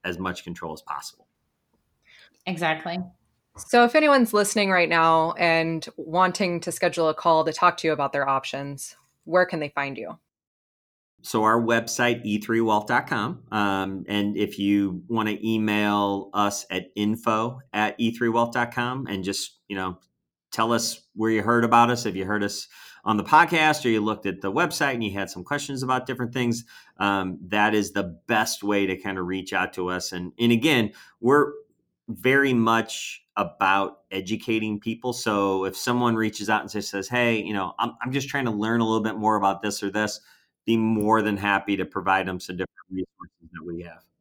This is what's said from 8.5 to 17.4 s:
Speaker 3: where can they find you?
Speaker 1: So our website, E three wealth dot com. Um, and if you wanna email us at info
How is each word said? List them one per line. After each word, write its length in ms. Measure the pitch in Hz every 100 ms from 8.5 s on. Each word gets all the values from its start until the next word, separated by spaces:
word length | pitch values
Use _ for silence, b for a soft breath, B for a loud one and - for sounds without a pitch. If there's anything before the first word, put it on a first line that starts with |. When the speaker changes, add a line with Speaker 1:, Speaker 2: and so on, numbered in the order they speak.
| 139 143 139 - - _ _
Speaker 3:
where 220 | 160 180 180
can 160 | 165
they 80 | 147
find 280 | - 139 131
you? 220 | 85 - _ _ _ _ _ _ _ _ _ _
Speaker 1:
So 240 | - 113 107
our 120 | 117
website, 640 | 113 113 117 - 120 117 107
E 160 | 104
three 180 | - 113
wealth 280 | 113 104 -
dot 200 | 127 -
com. 360 | 127 113 - -
Um, 540 | 107 101 98 95 95 -
and 260 | 104 101 101
if 240 | 101 -
you 440 | 101 101 98 90 87
wanna 300 | 113 107 104
email 880 | 113 113 107 104 104 104 101 98 95
us 320 | 101 101 - -
at 180 | 92 - 104
info 640 | 104 110 117 107